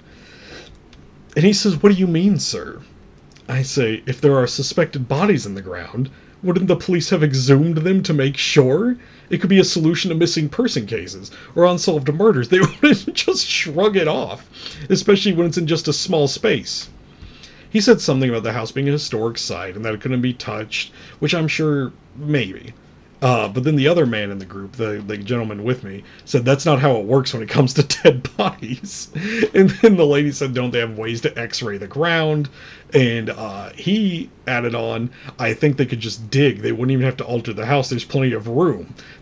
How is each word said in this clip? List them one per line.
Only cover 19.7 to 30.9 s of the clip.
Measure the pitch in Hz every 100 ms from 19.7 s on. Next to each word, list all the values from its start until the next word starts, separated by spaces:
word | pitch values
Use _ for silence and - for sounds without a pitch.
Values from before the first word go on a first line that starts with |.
and | 95
that | 110
it | 107
couldn't | 127 127
be | 127
touched, | 123 - 107 110 - - - - -
which | 147
I'm | 170 156
sure, | - 156 143 127 - -
maybe. | 131 147 147 101 95 - - - - - -
Uh, | 127 120 107
but | 113
then | 131
the | 151 135
other | 175 131
man | 110 101
in | 98
the |
group, | 95 101 98
the, | 120 110 104
the | 101 107
gentleman | 101 120 110 104
with | 110 127
me, | 98 98 - -
said, | - 131
"That's | 120 135
not | 170 135
how | 143 117
it |
works | 101 135 127
when | 120
it | 110
comes | 135 131
to | -
<laughs> | - -
dead | - 127 - -
bodies." | 196 - 113 131 202 - - 156 202 226 214
And | - 190
then | - 226 185
the | 151
lady | 143 147
said, | 139 135
"Don't | 127 123
they | 120
have | 117